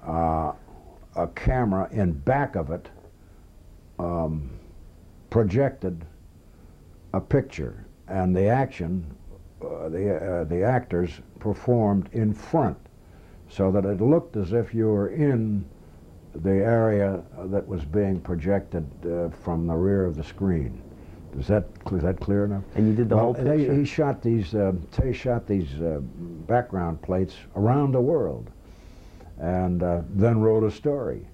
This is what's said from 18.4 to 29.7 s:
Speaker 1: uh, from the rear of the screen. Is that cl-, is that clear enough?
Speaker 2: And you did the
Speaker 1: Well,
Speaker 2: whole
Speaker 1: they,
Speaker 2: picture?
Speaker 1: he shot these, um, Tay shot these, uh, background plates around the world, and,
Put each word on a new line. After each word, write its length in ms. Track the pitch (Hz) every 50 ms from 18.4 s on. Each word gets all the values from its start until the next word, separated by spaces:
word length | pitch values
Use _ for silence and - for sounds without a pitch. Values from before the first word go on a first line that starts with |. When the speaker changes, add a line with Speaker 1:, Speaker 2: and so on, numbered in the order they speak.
| 76 90 101 98 95 - - 87 80 69 67 - -
Speaker 1:
uh, 240 | 85 85 87 87 82
from 360 | 82 - - - 85 82 85 85
the 60 | 82
rear 300 | 82 87 95 101 98 95
of 120 | 90 82
the 80 | 71 78
screen. 580 | - - - 98 98 90 82 71 60 - - - - - - - - - - - - - 69
Is 100 | 67 -
that 160 | 101 107 - - - - -
cl-, 120 | - 98
is 60 | 90 80
that 180 | 90 95 -
clear 240 | - - 101 101 101
enough? 180 | 101 101 98 98 - -
Speaker 2:
And 120 | - 107
you 80 | 107 107
did 140 | 107 120 110
the 80 | 113
Speaker 1:
Well, 160 | 107 113 120 123
Speaker 2:
whole 0 |
Speaker 1:
they, 260 | 127 131 147 151 156
Speaker 2:
picture? 160 | 143 127 143
Speaker 1:
he 100 | 139 143
shot 360 | 135 - - 156 139 131 - -
these, 320 | 117 117 113 101 85 -
um, 320 | 107 101 95 92 90 80 - -
Tay 200 | - - 131 120
shot 340 | - - 131 120 117 -
these, 340 | - 104 98 87 69 67 73
uh, 200 | 82 82 78 73 69 62 - - 85 85 85 80 82
background 540 | 80 113 123 120 - - 95 87 82 82 76
plates 340 | - - 92 92 95 90 - - - - -
around 360 | - 101 110 127 143 147 139 131
the 80 | 131
world, 500 | 123 135 165 151 117 85 67 58 58 - - - - - - - - - - - - - - - - - - -
and, 420 | 73 85 90 92 92 90